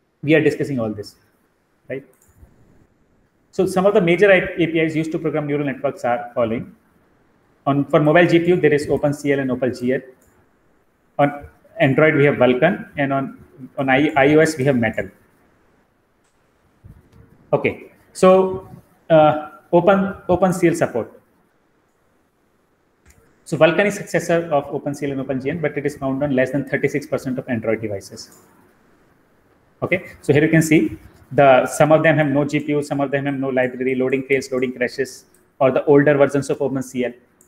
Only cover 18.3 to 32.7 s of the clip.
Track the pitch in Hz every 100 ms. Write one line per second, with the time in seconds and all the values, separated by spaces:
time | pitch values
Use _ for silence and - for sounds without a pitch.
18.3 | 190 190 190 - - _ _ _ 165 151
19.3 | 151 - - _ 170 175 196 190 - -
20.3 | 180 190 170 170 165 143 120 104 - _
21.3 | _ _ _ _ _ _ _ _ _ _
22.3 | _ _ _ _ _ _ _ _ _ _
23.3 | _ - 147 160 165 202 196 - 170 165
24.3 | 170 170 147 143 143 147 139 143 135 131
25.3 | 131 127 165 147 147 139 - 135 135 147
26.3 | 127 127 143 131 135 139 143 143 123 131
27.3 | 127 127 120 113 110 110 101 - 113 -
28.3 | - _ _ _ _ _ _ _ _ _
29.3 | _ _ _ _ _ - 180 - - -
30.3 | 131 156 165 160 156 160 - - _ _
31.3 | 127 139 127 - - 151 156 160 147 151
32.3 | 139 143 147 147